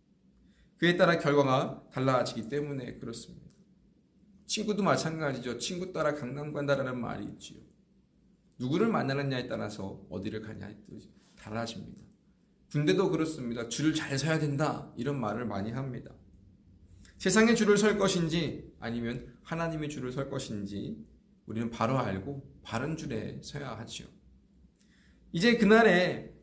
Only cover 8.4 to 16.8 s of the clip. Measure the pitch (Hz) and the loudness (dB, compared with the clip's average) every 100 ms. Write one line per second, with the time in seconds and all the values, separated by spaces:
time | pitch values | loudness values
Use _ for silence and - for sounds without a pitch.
8.4 | _ - 127 165 226 170 127 139 139 127 | _ -8 -2 2 2 2 0 0 0 -2
9.4 | 123 113 107 - 95 - - 90 98 107 | -4 -6 -6 -8 -10 -12 -10 -8 -6 -8
10.4 | 107 104 101 104 - 110 - - _ - | -10 -12 -12 -16 -18 -18 -18 -20 _ -18
11.4 | - 110 117 - - - - _ _ _ | -8 -6 -6 -8 -14 -16 -20 _ _ _
12.4 | _ _ - 147 151 190 185 160 160 - | _ _ -4 0 2 4 2 2 -2 -4
13.4 | 120 120 113 - 151 151 - 135 156 160 | -6 -6 -4 0 0 0 0 -2 0 0
14.4 | 147 139 147 120 - - 123 143 107 107 | 0 0 0 -2 -8 -6 -4 -2 -2 -2
15.4 | 117 101 104 127 135 117 - - - - | -4 -4 -4 -6 -6 -8 -12 -20 -20 -20
16.4 | - - - - | -20 -20 -20 -20